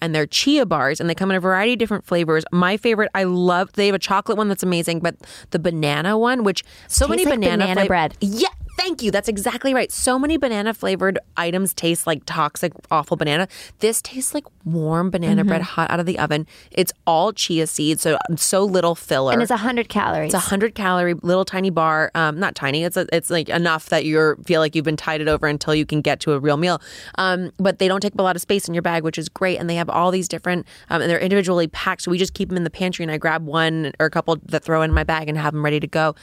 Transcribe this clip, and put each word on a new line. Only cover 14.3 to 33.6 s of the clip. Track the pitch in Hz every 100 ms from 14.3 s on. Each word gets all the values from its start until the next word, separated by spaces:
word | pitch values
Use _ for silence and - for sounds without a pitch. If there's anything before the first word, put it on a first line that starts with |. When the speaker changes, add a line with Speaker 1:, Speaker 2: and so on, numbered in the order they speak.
Speaker 1:
like | 294 - _
warm | 156 170 156 165 185
banana | 175 170 202
Speaker 2:
Mm-hmm. | 196
Speaker 1:
bread | 180
hot | 180 - 165
out | 170
of | 170
the | -
oven. | 147 151 156 - -
It's | - 180 - -
all | 160 202
chia | 214 - 165 156
seeds, | - 151 151
so, | 165 147 - 160
so | - 190
little | 202 185 170 170
filler. | - 139 135
Speaker 2:
And | 233
it's | 233
a | 233
hundred | 220 233 226
calories. | 208 - 160 156
Speaker 1:
It's | 190 -
a |
hundred | 196 220 208
calorie, | 190 180 175 170
little | 175 185
tiny | 190 190 190
bar. | 165 160 156 156 165
Um, | 156 151
not | 190 -
tiny. | 139 147 170
It's | 185
a, | 175
it's, | 170 -
like, | 170 147
enough | 170 175 160 -
that | 165 147
you | 156 156 - -
feel | 160
like | 156 160
you've | 151
been | 156
tided | - 156 151
over | 151 156
until | 147 - 156
you | 147
can | 151
get | 147 139
to | -
a | 143
real | 147 147
meal. | 180 165 - - - -
Um, | 190 180 180 -
but | 190 180
they | 190
don't | 190
take | 208
up | -
a |
lot | 185 175
of |
space | - 202 -
in |
your | 170
bag, | 170 170
which | 160 160
is | 160
great. | - 185 175
And | 170
they | 170
have | 170
all | - 180
these | 190 175
different, | 165 180 175 - - -
um, | 165
and | 165
they're | 170
individually | 185 202 185 175 160
packed. | - - 180
So | -
we | 180
just | 185
keep | - 190
them | 180
in |
the | 165
pantry, | - 185 175
and | 165
I | 156
grab | 160 160 156
one | 160